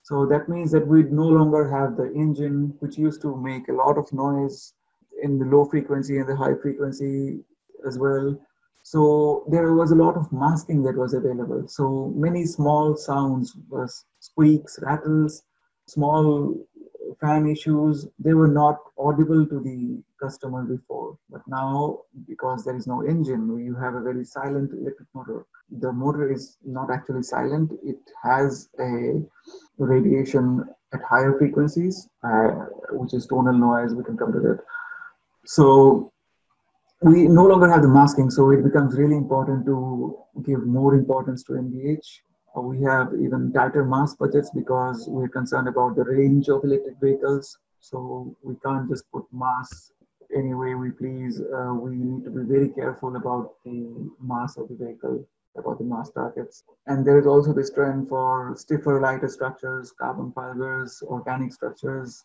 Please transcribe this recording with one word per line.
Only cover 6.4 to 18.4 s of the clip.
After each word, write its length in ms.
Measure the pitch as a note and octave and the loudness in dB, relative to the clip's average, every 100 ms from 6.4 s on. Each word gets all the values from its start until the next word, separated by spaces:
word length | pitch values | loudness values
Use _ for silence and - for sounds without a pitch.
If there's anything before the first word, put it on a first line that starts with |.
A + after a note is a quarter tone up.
| C3+ C3+ | -2 -2
frequency 800 | C#3+ C#3 C#3 C3+ C#3 C#3 C#3 - - _ _ - C3+ | -4 -4 -6 -6 -6 -4 -6 -8 -16 _ _ -12 -10
as 100 | B2+ | -4
well. 400 | C#3 C#3 C#3 C#3+ _ _ _ _ | -2 0 -2 -6 _ _ _ _
So 640 | - D#3 D3+ D3+ D3+ C#3+ - | -4 4 4 6 2 0 0
there 240 | E3 E3 | 0 4
was 180 | E3 D#3+ | 4 6
a 40 | D#3+ | 6
lot 220 | E3 F3 | 6 2
of 120 | D3+ | -4
masking 500 | C3 C#3+ D#3+ - D3+ | 0 0 0 0 0
that 140 | C3 C3 | 0 0
was 160 | B2+ | -2
available. 540 | C3 B2+ B2 A#2+ A#2+ - | 0 -2 -4 -4 -6 -8
So 440 | - C3+ C3+ C#3 C#3+ | -4 -2 -2 -4 -2
many 300 | D#3+ F3 E3+ | -2 0 -4
small 520 | - D3 D3+ D3+ D3+ | -2 2 2 2 -2
sounds, 580 | - C#3 C#3 B2+ A#2+ - - | -2 -2 0 -2 -4 -10 -12
was 340 | C3+ B2 - _ _ | -10 -10 -12 _ _
squeaks, 600 | - - D3+ D3+ D3+ - | -12 4 6 6 0 -12
rattles, 640 | C3+ D3+ D#3 D#3 D3+ - _ _ _ _ _ | -6 -4 0 2 0 -4 _ _ _ _ _
small 800 | D3+ C#3+ D#3 D#3 D3 C#3+ - - - - - - C3+ | -2 0 2 2 2 -2 -6 -12 -20 -20 -16 -16 -6
fan 260 | D3+ D3+ D3+ | -2 0 0
issues, 600 | D3+ D#3 D3+ D3+ C#3+ D3 _ | -2 0 2 2 -2 -8 _
they 140 | C#3 | 2
were 140 | D#3+ | 6